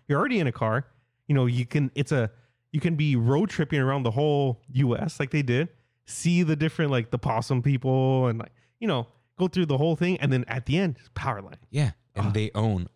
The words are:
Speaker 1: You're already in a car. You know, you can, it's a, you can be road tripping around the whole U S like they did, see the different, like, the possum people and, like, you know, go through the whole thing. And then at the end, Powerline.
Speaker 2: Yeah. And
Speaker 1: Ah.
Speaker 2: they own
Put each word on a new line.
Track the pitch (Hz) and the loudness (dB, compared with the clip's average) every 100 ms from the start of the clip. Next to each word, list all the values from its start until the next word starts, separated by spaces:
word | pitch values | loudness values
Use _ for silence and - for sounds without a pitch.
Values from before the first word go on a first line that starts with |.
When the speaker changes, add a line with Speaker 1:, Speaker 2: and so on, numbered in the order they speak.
| - | -2
Speaker 1:
You're | 143 | 0
already | 269 226 | 2 0
in | 139 | 0
a | |
car. | - 110 117 - _ _ _ - | 0 -2 -2 -4 _ _ _ 0
You | |
know, | 143 123 | 2 2
you | 120 123 | 0 -2
can, | 151 131 | -2 -2
it's | 143 139 | -2 -2
a, | 143 110 - _ _ _ | 0 -2 -6 _ _ _
you | 156 | -2
can | 175 156 | -2 0
be | 151 123 | 2 2
road | 117 139 202 | 2 2 0
tripping | - 156 147 | -2 -2 0
around | 131 139 | 0 0
the | 123 | 0
whole | 113 151 143 139 117 - | 0 2 2 0 -2 -4
U | 131 135 117 | 0 2 0
S | 160 - | -4 -6
like | 147 | -2
they | 151 | -2
did, | 131 123 170 - _ _ - | 0 0 -2 -8 _ _ -16
see | - 165 175 | -4 2 2
the | 165 151 | 2 2
different, | 156 - 151 | 0 0 0
like, | 131 113 | 0 -2
the | 123 | -4
possum | 131 113 113 127 | -2 -2 0 0
people | 131 131 131 131 131 131 127 | 0 0 2 2 2 2 2
and, | 113 | -2
like, | - _ _ _ | -8 _ _ _
you | 226 | -2
know, | 131 120 _ _ - | -2 -4 _ _ -4
go | 185 | -2
through | 185 165 | 0 0
the | 135 | 2
whole | 160 | 2
thing. | 160 175 185 | 2 0 0
And | 139 | 2
then | 131 123 | 0 0
at | 113 - | -6 -2
the | 156 | 0
end, | 190 120 - | 0 -4 -10
Powerline. | - 139 104 98 - - | -6 -6 -6 -10 -20 -6
Speaker 2:
Yeah. | 139 131 - _ | -2 -2 -4 _
And | 104 101 | -4 -2
Speaker 1:
Ah. | |
Speaker 2:
they | 104 110 | 0 -2
own | 107 110 95 87 | -2 0 0 -4